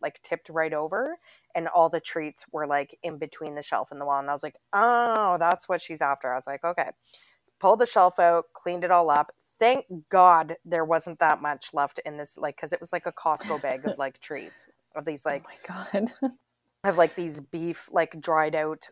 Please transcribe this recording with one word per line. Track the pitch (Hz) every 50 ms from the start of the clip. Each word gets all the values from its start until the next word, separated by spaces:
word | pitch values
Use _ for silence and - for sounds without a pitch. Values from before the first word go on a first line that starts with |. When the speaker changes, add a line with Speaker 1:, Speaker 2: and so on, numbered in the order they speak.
Speaker 1:
like, | - 147 - - -
tipped | - 170 165 - -
right | 156 160 160 160 156
over, | 151 156 156 185 214 262 302 339 - _ _ - _ _ _ -
and | 165 165 165
all | - 175 165 160
the | - 160
treats | - - - 170 151 151 - - - -
were, | - 151 151
like, | 143 143 143 139 - - _ -
in | 170 160 143
between | 156 151 - - 160 151 147
the | 147 143
shelf | - 147 98 - -
and | 143 143
the | 143
wall. | 143 139 139
And | 139 143
I | 147
was | 143 -
like, | 151 - _ _ _ -
"Oh, | 202 220 240 240 240 240 233 226 214 208 190 180 160
that's | 165 170 180 - - -
what | 185 165
she's | - - 165 151
after." | 160 139 139 - - 127
I | 127
was | 131 -
like, | 139 139 - -
"Okay." | 170 180 170 143 - - _ _ _ - - _ _ _ _ _ _ _ _
Pulled | - 185 214 214
the | 240
shelf | - - 214 180 180 180 -
out, | 175 170 170 170 160 - _
cleaned | - - 175 175 175 175
it | 175
all | 185 175 170 156
up. | 143 147 151 - - _ _ _ _ _
Thank | 226 240 262 277 - - 185 160 - _
God | 196 190 180 180 175 160 151 156 165 - _
there | 170 175 165 160
wasn't | 156 165 160 - 175 165 -
that | 170 156 156 -
much | 151 147 143 131 - - -
left | 147 143 139 - -
in | - 156 151
this, | 147 147 - -
like, | - - 147 -
'cause | - - 147 170
it | -
was, | 170 - 185
like, | 165 -
a | 175 -
Costco | - - 160 151 - - 214 156 143
bag | 135 135 131 131 135
of, | - 139
Speaker 2:
<laughs> |
Speaker 1:
like, | 139 139 135 - _
treats, | - - 151 135 - - - - - _ _ _ _ _ _
of | 156 147
these, | 160 151 139 -
like, | 156 143 139 -
Speaker 2:
Oh | -
my | - - -
God. | - 180 185 185 - - 196 220 240 - -
<laughs> | 269 254 254 _ _ _ _ _ _ _ _ _ -
Speaker 1:
of, | 196 170
like, | 175 165 160 -
these | 185 175 165 143 147
beef, | 139 - - 165 165 170 160 - - -
like, | - 180 165 - - 160
dried | - 175 160 156 156 156 160
out, | 156 156 156 156 - - -